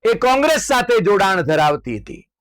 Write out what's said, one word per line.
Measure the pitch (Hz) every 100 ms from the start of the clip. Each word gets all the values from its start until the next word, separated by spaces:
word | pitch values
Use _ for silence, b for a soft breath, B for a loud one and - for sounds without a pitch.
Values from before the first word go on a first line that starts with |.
એ | 220 233
કોંગ્રેસ | 247 262 302 302
સાથે | - 262 247 233
જોડાણ | 185 202 196 185
ધરાવતી | 143 156 151 147 - 110
હતી | - - _ _